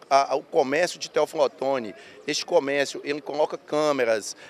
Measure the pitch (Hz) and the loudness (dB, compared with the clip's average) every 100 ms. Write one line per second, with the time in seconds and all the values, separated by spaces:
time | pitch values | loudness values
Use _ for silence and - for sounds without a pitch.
0 | - 139 135 135 - 160 131 147 175 156 | 2 2 4 -2 -2 0 2 2 -2 -4
1 | - 160 151 160 131 - 135 135 107 - | -4 0 0 2 0 0 -2 -2 -4 -12
2 | - - - 151 - 175 139 143 139 - | -18 -14 -6 -6 2 2 2 0 -2 -4
3 | 139 147 143 147 160 - - 151 151 139 | -6 -6 -6 -2 -2 -2 -4 0 0 2
4 | 117 110 - - - | 2 2 -2 -14 -18